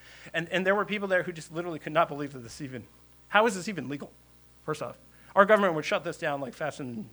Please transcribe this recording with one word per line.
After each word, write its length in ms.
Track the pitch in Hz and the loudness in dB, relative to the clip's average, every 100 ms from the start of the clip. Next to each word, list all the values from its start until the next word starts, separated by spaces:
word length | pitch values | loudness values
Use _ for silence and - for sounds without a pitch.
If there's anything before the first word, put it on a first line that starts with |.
| - - - | -20 -20 -8
And, 160 | 165 165 | -6 -2
and 160 | 180 185 | 0 2
there 80 | |
were 120 | 208 190 | 2 0
people 200 | 208 196 | -4 0
there 180 | 180 | 0
who 80 | 170 | 0
just 200 | 160 - | -6 -8
literally 260 | 160 175 156 | -8 -6 -8
could 140 | - | 0
not 160 | 156 160 | 2 2
believe 240 | 143 143 | 0 -8
that 60 | 131 | -10
this 240 | 113 - | -14 -12
even, 220 | 139 127 - _ _ _ - | -12 -12 -14 _ _ _ 2
how 160 | 202 233 | 4 4
is 80 | |
this 140 | 190 170 | 2 -4
even 220 | 170 127 | -6 -8
legal, 200 | 143 - - _ _ _ _ | -8 -12 -18 _ _ _ _
first 160 | - 151 | -8 -6
off? 160 | 123 - - _ - 190 | -8 -12 -20 _ 2 6
Our 80 | |
government 300 | 196 214 196 | 8 8 6
would 100 | 156 | 2
shut 200 | - 196 | -2 -2
this 120 | 165 - | -4 -6
down 240 | 160 139 | -4 -4
like 140 | 131 | -6
fast 260 | - 151 - | -6 -8 -6
and 260 | 131 113 107 | -8 -8 -10